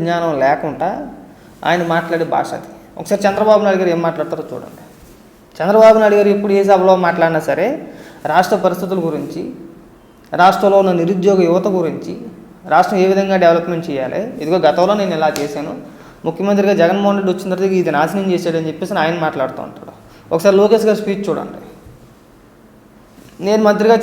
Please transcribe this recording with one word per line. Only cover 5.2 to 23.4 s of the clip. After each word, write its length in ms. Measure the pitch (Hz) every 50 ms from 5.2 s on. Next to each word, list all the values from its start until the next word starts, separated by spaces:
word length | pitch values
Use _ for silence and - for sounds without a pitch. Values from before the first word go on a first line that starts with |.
| - - - _ _ - - -
చంద్రబాబు 400 | 156 180 208 220 220 220 220 220
నాయుడు 180 | 214 208 202 208
గారు 100 | 202 208
ఎప్పుడు 240 | 202 202 202 208 196
ఏ 80 | 196 196
సభలో 280 | 196 202 185 185 190 185
మాట్లాడినా 440 | 185 180 170 170 175 170 165 165 156
సరే 260 | 156 - 185 156 175 233 294 320 - - - - - - - - -
రాష్ట్ర 300 | - 151 170 185 - 220
పరిస్థితుల 440 | 196 180 185 175 180 180 180 190 190 165
గురించి, 360 | 165 151 147 139 143 165 170 185 247 - - - - - - - - - - - - _ - - - -
రాష్ట్రంలో 460 | 160 175 190 185 185 202 202 196 196
ఉన్న 140 | 196 190 180
నిరుద్యోగ 480 | 175 170 175 202 180 175 202 196 185 180
యువత 260 | 165 170 185 180 214
గురించి, 440 | 185 180 170 156 139 143 - - - 113 117 117 - - - - - - - 139
రాష్ట్రం 300 | 147 165 185 - 220 190
ఏ 80 | 180
విధంగా 300 | 190 190 190 196 190 196
డెవలప్‌మెంట్ 540 | 185 175 165 165 170 165 175 175 165 165 -
చేయాలి, 300 | 143 135 131 127 143 165 202 240 - 135 156
ఇదిగో 160 | 151 175 185 160
గతంలో 280 | 151 147 151 180 190 208
నేను 200 | 208 196 185 170 156
ఇలా 100 | 160 156 151 151
చేశాను, 320 | 143 147 143 147 143 165 208 254 - - - - - - - - -
ముఖ్యమంత్రిగా 500 | 160 160 - 190 202 202 202 196 196 202
జగన్మోహన్ 440 | - 165 170 185 202 202 202 202 196
రెడ్డి 140 | 196 185 180
వచ్చిన 220 | 185 - 196 185
తర్వాత 180 | 180 190 190 190
ఇది 180 | 185 175 160
నాశనం 420 | 151 143 156 165 180 196 196 190 180
చేశాడని 340 | 170 170 170 160 165 160
చెప్పేసి 280 | 160 156 156 190 180 208
ఆయన 240 | 180 156 160 170 175 160
మాట్లాడుతూ 360 | 156 - 147 131 131 - - -
ఉంటాడు. 300 | - - - - - - - - - - - - - 165
ఒకసారి 220 | 165 165 202 196
లోకేష్ 300 | 196 208 208 226 220 208 214
గారి 100 | 208 - -
స్పీచ్ 260 | - 196 190 202 -
చూడండి. 320 | 156 - - - - - - - - - - - - - - - - _ _ _ _ _ _ _ _ _ _ - _ _ _ _ _ - _ _ _ - - - - -